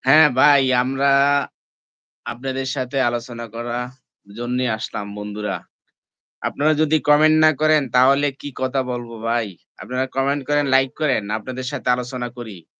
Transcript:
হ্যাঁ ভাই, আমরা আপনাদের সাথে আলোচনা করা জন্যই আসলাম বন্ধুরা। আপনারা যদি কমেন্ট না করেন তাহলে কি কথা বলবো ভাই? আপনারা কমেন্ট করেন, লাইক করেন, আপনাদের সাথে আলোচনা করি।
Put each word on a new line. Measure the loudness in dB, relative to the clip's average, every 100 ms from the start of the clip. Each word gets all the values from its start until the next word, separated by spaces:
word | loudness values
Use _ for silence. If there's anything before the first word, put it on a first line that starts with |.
| 4
হ্যাঁ | 4 4
ভাই, | 4 4 4 2
আমরা | 0 0 0 2 4 4 2 -2 _ _ _ _ _ _ _ -10
আপনাদের | -6 -4 -4 -4
সাথে | -4 -2 0
আলোচনা | 0 0 -4 -8 -8
করা | -6 -4 -4 -6 -10 _ _ -14
জন্যই | -6 -2 0 0
আসলাম | -2 -4 -6 -6
বন্ধুরা। | -6 -6 -4 -4 -4 -8 _ _ _ _ _ _ _
আপনারা | -6 0 0
যদি | 2 2 2
কমেন্ট | 4 4 6 4
না | 2
করেন | 2 2 2 2
তাহলে | 2 4 4 0
কি | -4 -10
কথা | -4 -2 -2
বলবো | -2 -4 -6 -6
ভাই? | -2 -2 -2 -8 _ -16
আপনারা | -6 -4 -2
কমেন্ট | -2 0 -2
করেন, | 0 0 2
লাইক | 0 0
করেন, | -2 -2 -2 -2
আপনাদের | -4 -4 -6 -6
সাথে | -4 0
আলোচনা | 0 -2 -6 -6
করি। | -6 -10 -10 _